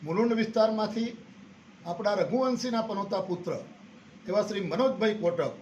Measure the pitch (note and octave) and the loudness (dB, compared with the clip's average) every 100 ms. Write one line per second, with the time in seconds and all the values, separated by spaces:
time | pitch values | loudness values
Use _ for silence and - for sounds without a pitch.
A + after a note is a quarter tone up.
0 | D3+ F3 A#3 A3+ G#3+ A3+ A3 A3 G#3+ A3+ | -2 2 2 4 2 4 2 2 -2 -2
1 | A3+ - - - - - - - E3+ F3 | -4 -6 -18 -20 -20 -20 -20 -18 -10 -2
2 | G#3 G3+ D#3 A3+ C4 A#3+ B3 A#3 A3+ G3 | 0 2 2 2 2 0 0 -2 -2 -4
3 | G3 G3 F#3 F3 - C3+ - - - - | -2 -2 -2 -4 -4 -6 -8 -18 -20 -20
4 | - - - G3 G#3 G3+ F3 E3+ B3+ - | -20 -18 -2 0 0 -2 -4 2 2 4
5 | G#3+ G#3 E3+ E3+ C3 - | 0 2 0 0 -2 -4